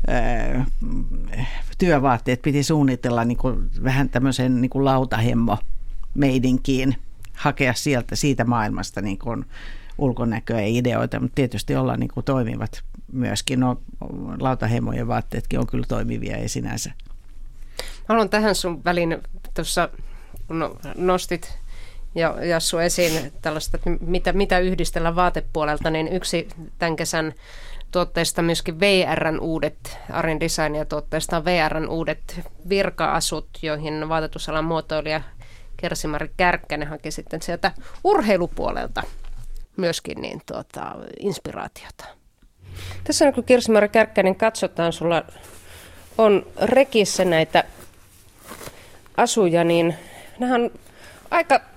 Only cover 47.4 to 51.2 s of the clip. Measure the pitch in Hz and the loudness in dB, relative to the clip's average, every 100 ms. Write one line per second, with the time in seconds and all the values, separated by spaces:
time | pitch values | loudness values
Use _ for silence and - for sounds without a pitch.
47.4 | 156 175 - - - - - - - - | 4 2 2 -8 -20 -20 -20 -20 -20 -20
48.4 | - - - - - - - - 233 233 | -20 -16 -16 -16 -20 -20 -8 0 2 4
49.4 | 180 170 170 170 170 160 - - - - | 4 6 4 4 4 0 -10 -18 -20 -6
50.4 | 247 247 240 - - - - - | 0 2 2 -4 -20 -20 -20 -20